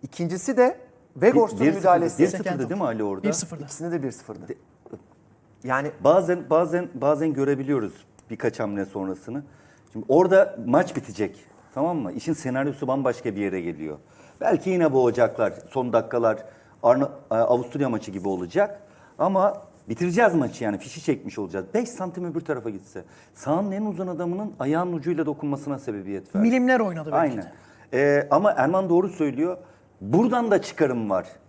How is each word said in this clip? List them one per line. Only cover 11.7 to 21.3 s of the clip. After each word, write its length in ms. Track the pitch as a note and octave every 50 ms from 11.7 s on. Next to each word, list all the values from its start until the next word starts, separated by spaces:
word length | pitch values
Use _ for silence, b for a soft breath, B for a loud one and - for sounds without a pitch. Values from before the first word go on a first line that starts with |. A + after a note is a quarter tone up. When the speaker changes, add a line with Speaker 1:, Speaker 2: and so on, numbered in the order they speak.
| -
Speaker 2:
Tamam 240 | C3 D3 E3+ F3
mı? 140 | D#3 A#2 F2+
İşin 220 | - - - D#3+ D#3+
senaryosu 540 | D3 - C3 B2+ C3 C#3 C#3+ C3 - D3
bambaşka 480 | C3 C3 C#3 C3 B2+ A#2 - - A#2+ G2+
bir 60 | G2+
yere 200 | G2+ G2 F2+ F#2
geliyor. 360 | E2 F2 D#2+ D2 D#2 D#2 D2+ D2 b b b b b b b b
Belki 280 | - - F#3+ - - F#3
yine 240 | F#3 F3+ E3 D#3 C3
boğacaklar. 600 | C3 B2+ B2 A2 A#2+ - - - - A2+ G2 - - - -
Son 240 | - C3+ B2+ B2 A2+
dakikalar 520 | A2+ A2 - - A#2+ A#2 A2+ A2 G#2+ - B B B B B B B -
Arna-, 280 | A#2 B2 C3+ C#3 - - - - -
e, 40 | A2
Avusturya 540 | A2+ A#2 - B2 B2 A#2+ - - C#3+ C#3+ C3
maçı 220 | A#2 G#2 - -
gibi 160 | F#2+ G2 F2+
olacak. 540 | G2+ F#2+ F2+ F2+ E2+ - F3+ G3+ G3+ G3+ - b b b b b b b b
Ama 420 | D3 F#3 G3 F#3+ F#3+ G3+ G3+ - - - _ - _ -
bitireceğiz 440 | A2+ - F3 F3+ E3+ G#3 A#3+ G#3 E3+
maçı 280 | E3 C3 A2+ - - A#2+
yani. 140 | G#2+ G#2
Fişi 260 | - - B2+ - E3 -
çekmiş 360 | - C#3 - - G2+